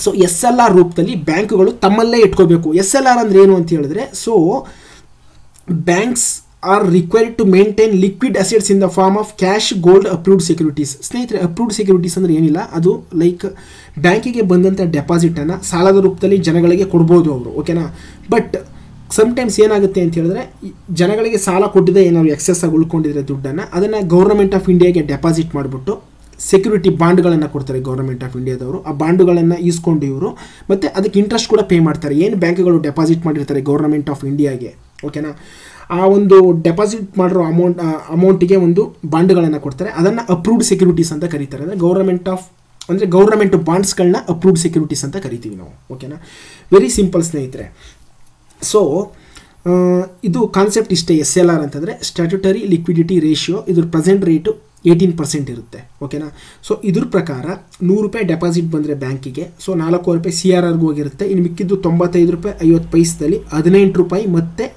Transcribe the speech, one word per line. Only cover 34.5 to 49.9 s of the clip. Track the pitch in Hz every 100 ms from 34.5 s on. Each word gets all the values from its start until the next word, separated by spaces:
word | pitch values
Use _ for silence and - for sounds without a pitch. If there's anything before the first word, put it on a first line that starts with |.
| 120 110 - _ - 147
ಓಕೆನಾ? | 147 151 143 - - - - -
ಆ | 175 190
ಒಂದು | 202 202 190 185 170
deposit | 165 170 208 220 190 190
ಮಾಡಿರೋ | 180 185
amount, | 160 165 180 175
ಆ | 160 156 -
ಅಮೌಂಟಿಗೆ | 165 190 180 180 196
ಒಂದು | 170 175 220 - 151
ಬಾಂಡ್ಗಳನ್ನು | 160 190 175 165 147
ಕೊಡ್ತಾರೆ. | 143 131 208
ಅದನ್ನು | 165 185 233 233
approved | 170 208 233
securities | - 185 180 165 160
ಅಂತ | 151
ಕರೀತಾರೆ. | 170 147 135 135
ಅಂದರೆ | 160 202
Government | 170 190 190 180
of, | 190 185 - _ _ - -
ಅಂದರೆ | 190 208
government | 180 214 214 190 180
ಬಾಂಡ್ಸ್‌ಗಳನ್ನ | 160 185 196 - 180 214 -
approved | 170 190 165
securities | 170 165 147 131
ಅಂತ | 139 190
ಕರಿತೀವಿ | 135 117 110 95
ನಾವು. | 82 - -
ಓಕೆನಾ? | 127 127 160 - - - - -
Very | 196 247
simple | - 190 180
ಸ್ನೇಹಿತರೆ. | 165 147 131 120 92 - - _ _ _ - _ _ - -
So, | 214 156 170 208 - _ - - _ 175
ಆ, | 180 180